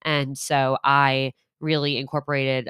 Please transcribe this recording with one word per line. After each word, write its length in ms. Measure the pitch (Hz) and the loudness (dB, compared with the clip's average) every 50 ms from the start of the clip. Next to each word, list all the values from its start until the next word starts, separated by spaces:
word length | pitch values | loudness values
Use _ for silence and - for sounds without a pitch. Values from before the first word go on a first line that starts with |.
| - | -4
And 340 | 156 151 143 139 135 139 | -2 0 0 -2 -4 -6
so 400 | - - - 151 139 135 131 131 - - | -8 -4 0 0 2 2 2 0 0 2
I 500 | 135 143 143 143 135 135 135 135 131 - _ _ _ _ _ | 2 4 4 4 4 2 0 -2 -4 -6 _ _ _ _ _
really 380 | 156 156 156 147 143 143 139 | -2 -2 0 0 0 0 -2
incorporated 720 | 117 139 135 - 147 143 - 143 139 135 135 131 131 117 | -4 -4 -4 -6 -6 -4 -2 -2 -2 0 0 -2 -2 -4